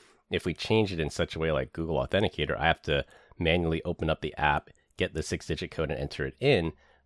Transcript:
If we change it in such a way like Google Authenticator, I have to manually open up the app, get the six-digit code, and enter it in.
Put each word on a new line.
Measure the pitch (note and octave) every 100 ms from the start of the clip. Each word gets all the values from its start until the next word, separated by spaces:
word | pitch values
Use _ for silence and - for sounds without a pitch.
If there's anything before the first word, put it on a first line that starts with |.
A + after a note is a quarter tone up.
| - _ -
If | F2+ F2
we |
change | D#2+ - A2 G2+
it | E2+
in | D2
such | - E2+ E2
a |
way | D#2+
like | C#2+ C2
Google | - D#2+ C#2+
Authenticator, | C2 F#2+ G#2 - D2 -
I | D#2+
have | D#2+
to | - C#2+ - - - -
manually | E2 F2 E2 D#2+
open | F2 E2+ D#2+
up | D#2
the | D#2 -
app, | D2+ D2 - _ _ -
get | F#2 D#2+
the |
six-digit | - F2 - D#2 E2+
code, | - D2+
and | B1+
enter | C#2+ - C2+
it | -
in. | C3+ A2 E2 - _ _